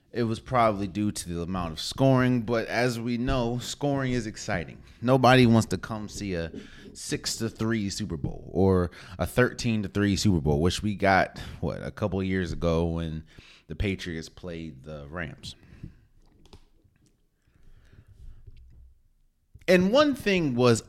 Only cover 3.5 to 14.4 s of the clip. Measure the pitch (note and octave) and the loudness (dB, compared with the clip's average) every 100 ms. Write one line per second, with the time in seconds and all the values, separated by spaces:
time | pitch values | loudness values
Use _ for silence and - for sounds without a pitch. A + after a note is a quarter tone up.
3.5 | A#2+ - - C#3+ C#3 C3 B2 G#2+ - - | -4 -8 -6 -2 -2 -2 -2 -4 -10 -6
4.5 | F#2+ D2 A1+ - - A#2 C3+ B2 C3 A#2+ | -6 -6 -14 -20 -6 2 6 8 8 8
5.5 | A2+ - F#2+ - A2 G#2 - G2+ E2+ E2 | 6 4 -2 -6 -10 -10 -8 -6 -4 -4
6.5 | - - - - - - D3 - - A2 | -8 -16 -20 -20 -16 -8 -6 -6 -4 -6
7.5 | - A2+ A2+ G2 - G#2 D#2+ - - - | -4 -2 0 -2 -4 -6 -6 -6 -8 -6
8.5 | - F#2+ F#2 F2 - - F#2 F2 - B2 | 2 4 4 2 -6 -16 -8 -4 2 0
9.5 | - A#2+ A2 F#2+ G2+ G2+ F#2+ G#2+ F2 D2 | 0 -2 -2 -2 0 0 2 2 2 2
10.5 | D2 F2 - G#2 G2 F#2+ F#2+ - - - | 2 0 0 -4 0 4 4 2 -2 -16
11.5 | - E2+ G1+ - - G#2 F#2+ F#2+ F#2+ E2+ | -8 -8 -6 -10 -6 -4 -2 -2 -2 -2
12.5 | - E2+ E2 E2+ E2 E2 D#2 - - - | -2 0 0 0 -2 -4 -8 -12 -20 -20
13.5 | - _ E2+ G#2+ F#2 F2+ D#2+ D#2 - | -20 _ -4 -2 -2 -6 -10 -10 -14